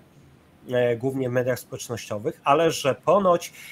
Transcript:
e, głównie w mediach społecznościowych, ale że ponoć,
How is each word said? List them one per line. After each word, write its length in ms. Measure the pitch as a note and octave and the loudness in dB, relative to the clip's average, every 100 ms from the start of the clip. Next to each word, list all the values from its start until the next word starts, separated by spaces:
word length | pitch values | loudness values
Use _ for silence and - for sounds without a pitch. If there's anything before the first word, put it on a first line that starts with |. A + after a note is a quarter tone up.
| - _ - _ _ _ - | -10 _ -20 _ _ _ -4
e, 260 | B2 A#2+ A#2 | 0 2 0
głównie 340 | C3 C3+ C3 | -2 -2 -2
w 20 | |
mediach 260 | B2 B2 B2 | 0 0 -2
społecznościowych, 800 | - C3+ - A2+ - G#2+ B2+ - | -6 -12 -10 -10 -8 -8 -6 -4
ale 260 | - C#3+ E3 | 2 4 2
że 240 | C3+ C#3 | 0 -2
ponoć, 580 | B2 - F#3+ F#3+ F3 - - - | -2 2 4 4 2 0 -18 -20